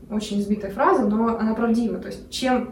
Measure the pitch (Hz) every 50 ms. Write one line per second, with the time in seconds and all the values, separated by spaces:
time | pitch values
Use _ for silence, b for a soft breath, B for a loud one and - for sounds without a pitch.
0 | - - 214 208 - - 202 202 202 202 208 - - - 190 233 294 370 370 302
1 | 214 202 208 220 233 226 226 - 214 220 220 233 233 226 226 233 233 202 180 -
2 | - - - - - - - - 254 254 254 247 - -